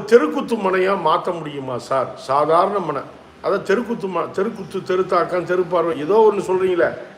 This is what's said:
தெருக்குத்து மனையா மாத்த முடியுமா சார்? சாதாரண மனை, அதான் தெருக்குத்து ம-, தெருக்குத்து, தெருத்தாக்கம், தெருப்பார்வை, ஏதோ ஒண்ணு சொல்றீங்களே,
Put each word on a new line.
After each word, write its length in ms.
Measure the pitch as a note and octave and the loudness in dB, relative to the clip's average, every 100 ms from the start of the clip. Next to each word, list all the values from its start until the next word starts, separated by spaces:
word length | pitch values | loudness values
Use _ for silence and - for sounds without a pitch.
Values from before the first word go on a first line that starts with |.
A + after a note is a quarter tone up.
| - | 6
தெருக்குத்து 420 | A#3 D4+ C#4 - A3+ F#3+ | 4 4 0 -4 -2 0
மனையா 280 | F#3 F#3 F#3+ D#3+ | 2 0 0 2
மாத்த 200 | E3+ F#3+ E3+ | 0 0 -6
முடியுமா 380 | D3+ C#3 C3 B2 - | -8 -8 -6 -8 -2
சார்? 200 | C3+ A#2 - - | -2 -2 -6 -2
சாதாரண 500 | C3+ D3+ E3 G3 G3+ D#3+ | 2 4 4 4 0 -2
மனை, 160 | C#3 - - - - | -6 -8 -16 -20 -8
அதான் 220 | D#3 G3 G3 | -2 -2 0
தெருக்குத்து 380 | F3 A#3 A#3 F#3+ | -2 -2 -6 -4
ம-, 160 | E3+ D3+ D#3+ | -4 -4 -4
தெருக்குத்து, 420 | G#3+ A3+ E3+ F#3+ - | -4 -6 -10 -8 -2
தெருத்தாக்கம், 580 | F3+ F#3 F3+ E3 F3+ D#3+ | -2 0 0 0 -2 0
தெருப்பார்வை, 420 | F3+ F3 F3 E3 A#2+ | -2 0 0 0 -2
ஏதோ 140 | D3+ G#3+ A3 | 2 6 6
ஒண்ணு 160 | G3+ E3+ | 4 0
சொல்றீங்களே, 420 | F#3 F#3 F3 C#3 - - | 0 2 2 0 -2 -12